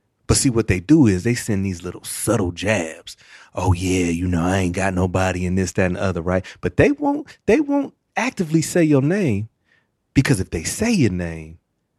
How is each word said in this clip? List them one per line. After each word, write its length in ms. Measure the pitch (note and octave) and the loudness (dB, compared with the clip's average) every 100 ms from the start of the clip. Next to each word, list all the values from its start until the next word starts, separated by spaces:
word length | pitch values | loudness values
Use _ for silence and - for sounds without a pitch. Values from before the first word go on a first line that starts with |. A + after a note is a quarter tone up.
| _ _ - | _ _ -2
But 80 | A#2 | 0
see, 120 | C#3 | 2
what 200 | A2+ G#2+ | 0 0
they 100 | F#2 | -2
do 300 | F2 D#3+ A#2+ | 4 6 6
is 160 | F#2 | 4
they 100 | A2 | 0
send 320 | A#2+ - G2 G2 | -2 -2 -2 -2
these 160 | F2 | -6
little 220 | F2+ - | -10 -12
subtle 480 | - - - A#2+ F2+ | -12 -6 -2 0 0
jabs. 640 | F2 F#2 G#2+ D#2+ D#2+ - - _ - - | -4 -2 -2 -2 -12 -20 -20 _ -20 -14
"Oh, 200 | - G2 | -4 -2
yeah, 380 | F2+ F#2 F#2 E2+ | 0 0 0 0
you 180 | E2+ F2+ | -2 -2
know, 160 | F2 | -2
I 140 | F2 F#2+ | 0 0
ain't 180 | F#2 F2+ | -2 -2
got 180 | G2 | -2
nobody," 500 | F2+ F#2 F#2 F#2 F2+ | 0 -2 0 -2 -2
and 140 | F2+ F#2 | -2 -2
this, 140 | F#2 | -2
that, 140 | - F#2 | 0 0
and 100 | F2+ | 0
the 60 | |
other, 200 | G2 F2 | -2 -2
right? 240 | E2 F#2 - - | -2 -2 -4 -8
But 160 | F2+ - | -2 2
they 160 | A#3 | 2
won't, 340 | C#4+ C#4+ C#4+ C4+ - - | 2 -2 -4 -8 -6 2
they 120 | B3 | 2
won't 360 | C#4+ C#4+ C4+ _ _ - | 2 -2 -2 _ _ -6
actively 460 | A#3 - D#3+ E3 | -4 -4 0 0
say 220 | D3 F3+ | 2 2
your 180 | D#3+ C#3 | 4 4
name, 460 | C#3+ G3+ E3 G2 G#2+ _ _ _ _ _ _ | 2 0 0 -2 -4 _ _ _ _ _ _
because 240 | - C3 G#2+ | 0 2 0
if 120 | F#2 | 0
they 120 | F2 | -6
say 300 | - - A3 | -6 -2 0
your 180 | G#3+ A2+ | 2 2
name, 480 | F2+ F2 E2 D#2+ E2 _ _ _ | 0 -6 -8 -14 -20 _ _ _